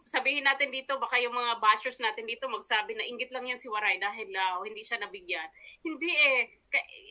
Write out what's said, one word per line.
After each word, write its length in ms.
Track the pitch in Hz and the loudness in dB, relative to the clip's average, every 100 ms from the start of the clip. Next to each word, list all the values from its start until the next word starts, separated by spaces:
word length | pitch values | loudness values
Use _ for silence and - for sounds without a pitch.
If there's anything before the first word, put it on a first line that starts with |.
| - | -2
sabihin 400 | 294 269 285 269 | 0 2 2 2
natin 240 | 277 277 | 2 0
dito, 300 | 262 262 269 | -2 -4 -2
baka 160 | 311 247 | 2 2
yung 160 | 240 | 2
mga 240 | 240 240 233 | 0 0 4
bashers 400 | 214 220 262 - | 6 6 2 -2
natin 320 | 226 220 220 | -2 -2 -6
dito 160 | 233 262 | -6 -4
magsabi 480 | 214 - 220 208 | -4 2 0 0
na 140 | 214 214 | -4 -4
inggit 260 | 240 254 | -4 -6
lang 140 | 254 247 | -6 -6
yan 100 | 247 | -6
si 140 | 254 | -4
Waray 260 | 208 208 190 | 0 0 0
dahil, 320 | 202 220 196 190 | -2 -4 -4 0
ah, 240 | 185 180 208 | 0 0 -4
hindi 160 | 214 | -8
siya 160 | 220 226 | -6 -4
nabigyan. 480 | 202 190 175 165 165 - - - | -6 -10 -4 -4 -4 -14 -20 -10
Hindi 320 | 330 285 330 | -8 -4 0
eh. 480 | 311 285 254 226 - - | 4 6 6 0 -6 -4
Ka-, 240 | 277 - - - | -4 -4 -14 -16